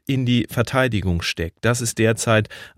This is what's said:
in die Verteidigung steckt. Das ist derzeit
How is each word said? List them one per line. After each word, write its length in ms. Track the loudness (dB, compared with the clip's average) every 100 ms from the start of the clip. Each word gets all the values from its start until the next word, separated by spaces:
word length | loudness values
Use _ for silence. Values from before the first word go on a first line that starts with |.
| -4
in 180 | -2 2
die 220 | 2 0
Verteidigung 720 | -2 -2 0 0 0 0 -2
steckt. 440 | -2 -6 -6 -2 -2
Das 160 | 0
ist 160 | -2 0
derzeit 500 | 2 2 2 2 2 -8 -20